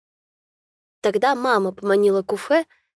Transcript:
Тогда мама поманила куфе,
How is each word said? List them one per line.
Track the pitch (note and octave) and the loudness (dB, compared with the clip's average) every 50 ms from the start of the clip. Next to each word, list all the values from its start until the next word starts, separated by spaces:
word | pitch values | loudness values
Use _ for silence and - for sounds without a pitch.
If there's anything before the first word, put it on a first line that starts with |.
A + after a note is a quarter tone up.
| _ _ _ _ _ _ _ _ _ _ _ _ _ _ _ _ _ _ _ _ | _ _ _ _ _ _ _ _ _ _ _ _ _ _ _ _ _ _ _ _
Тогда | - G#3+ G3 G#3 G#3+ C4 C#4+ | -4 -2 -2 0 0 0 0
мама | A#3+ B3 C4 B3 G#3 G3 F#3+ | 0 0 0 0 0 0 -2
поманила | F#3 - - G3+ G3 G3+ G#3 G3+ G3 G3 | -6 -6 -2 0 0 2 2 2 2 0
куфе, | F#3+ - G#3 G3 - - C#4+ E4 E4 - _ _ _ _ _ | -2 -4 -6 -6 -2 0 0 0 0 -2 _ _ _ _ _